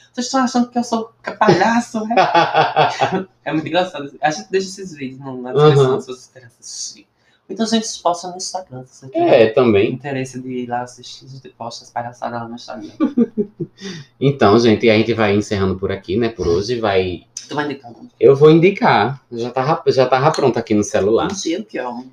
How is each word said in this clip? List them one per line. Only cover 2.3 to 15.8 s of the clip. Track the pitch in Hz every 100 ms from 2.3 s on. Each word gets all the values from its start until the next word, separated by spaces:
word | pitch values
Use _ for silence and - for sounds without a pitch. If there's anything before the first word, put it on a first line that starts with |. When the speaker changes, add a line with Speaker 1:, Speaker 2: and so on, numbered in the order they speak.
| 170 160 156 147 - 143 - 127 190 190 _ 135
Speaker 1:
É |
muito | 156 147
engraçado. | 165 185 143 139 -
A | 151
gente | 156 -
deixa | 190 190
esses | - 190 147
vídeos | 131 131
no, | 135 127
na | 123
descrição, | 139 151 143 131
Speaker 2:
Aham. | 131
Speaker 1:
se | -
vocês | 131 -
querem | - 117
assistir. | _ - - - - _ _ _ _ -
Então | 196 220
a |
gente | 226 220 -
posta | 170 175 180
no | 180
Instagram, | - - - 127 127
se | - -
você | 330
Speaker 2:
É, |
Speaker 1:
tiver | 349 139 110
Speaker 2:
também. | - 120 101 107
Speaker 1:
interesse | 131 143 135 131 131
de | 127
ir | 127 123
lá | 120
assistir, | 123 123 120 - 135
a |
gente | 135 127
posta | - 120 120
as | -
palhaçadas | 117 120 120 120 120
lá | 113
no | 120
Instagram. | - 113 104 -
Speaker 2:
<laughs> | 302 - 226 - 208 - 175 _ 196 170 143 -
Então, | 135 139 107 110
gente, | 117 101 117
a | 107
gente | 110
vai | 113 107 104
encerrando | 101 101 98
por | 92